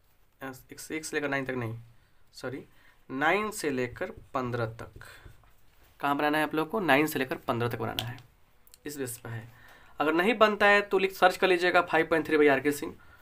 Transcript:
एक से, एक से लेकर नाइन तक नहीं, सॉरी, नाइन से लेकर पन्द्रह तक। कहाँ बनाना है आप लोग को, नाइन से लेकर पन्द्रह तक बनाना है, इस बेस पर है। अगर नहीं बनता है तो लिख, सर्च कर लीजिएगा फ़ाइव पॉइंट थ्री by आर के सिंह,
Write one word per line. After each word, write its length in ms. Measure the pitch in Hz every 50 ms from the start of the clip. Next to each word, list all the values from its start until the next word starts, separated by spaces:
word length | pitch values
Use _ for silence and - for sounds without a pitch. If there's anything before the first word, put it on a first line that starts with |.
| _ _ _ _ _ _ _ -
एक 380 | 135 135 127 131 - - 131 -
से, 160 | - - 156
एक 80 | 160 156
से 120 | - 156
लेकर 120 | 151 147 139
नाइन 160 | 139 139 131
तक 80 | 131 127
नहीं, 240 | 127 117 113 113 117 - - - - _ _ _ _ - - -
सॉरी, 300 | - - 127 127 160 - - - - _ - _ _ _ -
नाइन 400 | 131 135 151 160 180 202 214 214
से 180 | 208 - - 147
लेकर 420 | 131 123 123 120 - - 180 214 - - - - -
पन्द्रह 320 | 131 127 120 120 120 113 113 117
तक। 300 | - - - - - - - - - - - - - _ _ - - - - _ _ - _ _ -
कहाँ 160 | - 143 143
बनाना 200 | 143 147 147 151
है 60 | 156 151
आप 120 | 147 156
लोग 140 | 156 156 156
को, 100 | - 220
नाइन 260 | 185 151 135 143 156
से 120 | 151 - 131
लेकर 180 | 131 135 -
पन्द्रह 320 | - - - 123 117 120 120
तक 100 | 120 117
बनाना 240 | 113 110 107 - 117
है, 140 | 117 120 - - - _ _ _ _ _ _ _ _ - - -
इस 120 | 147 143
बेस 200 | 139 131 117 -
पर 120 | - - 117
है। 220 | 117 113 110 - - - - - - - - - - -
अगर 140 | 147 156 160
नहीं 200 | 170 175 220 247
बनता 300 | 208 220 208 208 202 214
है 160 | 202 202 202
तो 160 | 202 - 202
लिख, 140 | 185 190 190 -
सर्च 220 | - 180 185 185
कर 100 | - 196
लीजिएगा 340 | 185 180 175 180 180 175 180
फ़ाइव 260 | 175 - - 160 160
पॉइंट 180 | 160 165 160 151
थ्री 100 | - 156
by 120 | 151 147 147
आर 80 | 135 131
के 120 | 127 147
सिंह, 240 | 143 - 165 180 - - - - - -